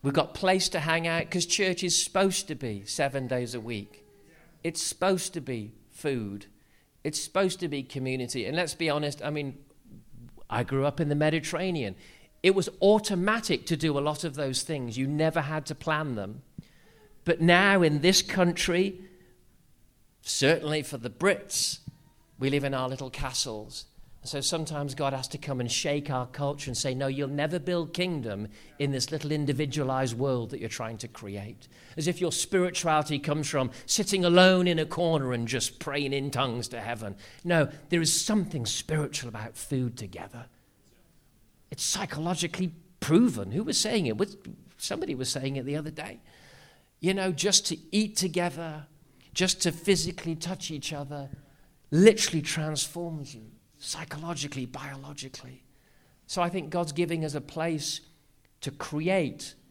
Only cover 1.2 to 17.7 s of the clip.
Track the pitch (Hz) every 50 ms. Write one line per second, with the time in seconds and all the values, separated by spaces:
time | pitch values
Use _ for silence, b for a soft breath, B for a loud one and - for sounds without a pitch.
1.2 | - - - 180 170 - - - 202 185 180 175 185 175 165 - - - - 196
2.2 | 196 196 185 - - - 156 123 - 117 107 101 98 - - - 147 139 131 139
3.2 | 131 120 131 123 123 117 117 120 107 117 117 104 101 - - - - b b b
4.2 | b b b b b b b b - 170 160 - - - - - 180 190 190 180
5.2 | - - - 170 127 131 127 117 104 110 - - _ _ - - - 151 139 123
6.2 | 107 101 98 104 - - b b b b b b b b b _ _ 151 156 -
7.2 | - - _ 190 196 185 185 - 180 165 143 139 131 - - 135 127 131 131 127
8.2 | 123 117 - 127 107 101 143 170 180 156 - - 170 160 143 147 151 147 143 -
9.2 | - 147 147 151 147 139 - - - _ _ - _ - - - - - - -
10.2 | - - - - - - 113 113 123 - 135 135 135 147 143 - 165 147 147 147
11.2 | 151 156 151 165 151 - - 156 185 190 175 156 123 101 92 B B B B B
12.2 | B B B _ - 180 190 196 170 - - - - 196 214 214 208 - 202 180
13.2 | 180 208 220 226 226 - 175 - - - 175 139 156 160 147 143 143 151 151 139
14.2 | - 165 131 147 147 135 127 - - - 160 143 127 120 107 123 131 135 147 147
15.2 | 156 160 156 170 143 143 156 156 147 - 151 - - 165 156 151 156 147 123 107
16.2 | 98 95 110 131 - _ _ B B B B B B B B B B B B -
17.2 | - - 170 - 160 170 175 175 196 202